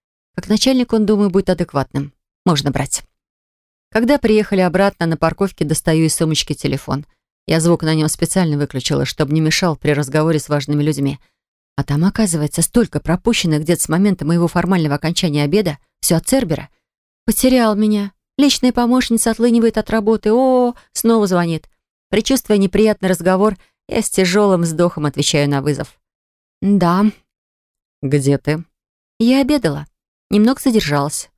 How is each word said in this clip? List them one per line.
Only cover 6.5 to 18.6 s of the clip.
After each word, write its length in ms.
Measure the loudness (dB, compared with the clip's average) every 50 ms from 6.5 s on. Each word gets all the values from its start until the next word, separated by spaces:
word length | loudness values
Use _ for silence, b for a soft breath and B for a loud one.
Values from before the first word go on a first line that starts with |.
| -6
телефон. 540 | -6 -4 -4 -4 -6 -6 -6 -8 -8 -8 -12 _ _ _ _ _ _ _
Я 120 | -2 -2 0
звук 220 | 2 2 0 0
на 140 | 0 0 0
нем 120 | 0 0
специально 520 | -2 -2 -4 -4 -2 0 0 0 0 0 -2
выключила, 440 | -4 -4 -6 -6 -4 -2 -2 -2 -2
чтобы 300 | -4 -4 -4 -2 0 0
не 80 | 0
мешал 340 | 0 0 0 0 -2 -2 -2
при 180 | -2 -2 -2 -2
разговоре 440 | -2 -2 -2 -2 0 0 0 0
с 100 | -2 -2
важными 360 | -2 -4 -4 -2 -2 -2 0 0
людьми. 340 | 0 -2 -2 -2 -4 -4 -8 _ _ _ _ _ _ _ _ _ _ _
А 80 | -6 -4
там, 220 | -2 0 0 0
оказывается, 560 | 0 0 0 -2 0 0 -2 -4 -2 -2 -2
столько 380 | -2 0 2 0 0 0 -2 -4
пропущенных 600 | -2 -2 -2 0 0 -2 -2 0 0 0 0 0
где-то 200 | 0 0 -2 -2
с 80 | -2 -2
момента 360 | 0 2 2 2 0 0 0
моего 220 | 0 2 2 0
формального 460 | 0 0 -2 0 0 0 0 0 0 -2
окончания 500 | -2 -2 -4 -2 -2 -2 -2 0 0 0
обеда. 360 | 2 0 0 0 -2 -4 -6 _ _ _ _
Все 160 | -2 0 0
от 100 | 0 0
Цербера. 420 | 0 0 0 0 -2 -4 -6 -6 -12 _ _ _ _ _ _ _ _ _ _ _
Потерял 500 | -4 0 2 2 4 4 4 4 2 2
меня. 360 | 2 0 0 0 0 -2 -6 -10 _ _ _ _
Личная 360 | 0 2 2 2 2